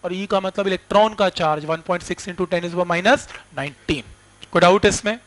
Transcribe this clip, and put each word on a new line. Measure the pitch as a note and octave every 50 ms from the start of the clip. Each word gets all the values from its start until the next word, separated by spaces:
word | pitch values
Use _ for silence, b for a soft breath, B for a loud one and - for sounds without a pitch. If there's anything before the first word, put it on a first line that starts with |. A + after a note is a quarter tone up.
| -
और | F3
E | F3+ F#3 G3
का | G3+ G#3 F#3+
मतलब | F#3+ F#3+ - - G3
इलेक्ट्रॉन | G3 F#3 F3 _ _ - G3+ G#3+ A3 G#3+
का | G#3 G3+ F#3
चार्ज | - - F3 D#3 D3+ D3+ D3
one | D3+ D#3+ D#3+
point | D#3+ - F3+ F3
six | - - F3+ -
into | - G3 F3 - F#3
ten | E3 F#3+ F3
is | F3 F3
power | E3+ F3+ F3
minus | F3 E3+ E3+ F3+ A3 C4+ D4 - B B B B B - -
nineteen। | C#3 D3 C3+ _ _ - E3+ C3+ - - - _ _ _ _ _ - _
कोई | - E3+
डाउट | F3 F3 F#3 G#3 -
इसमें? | G#3 F#3+ - - G#3 A3 A#3 _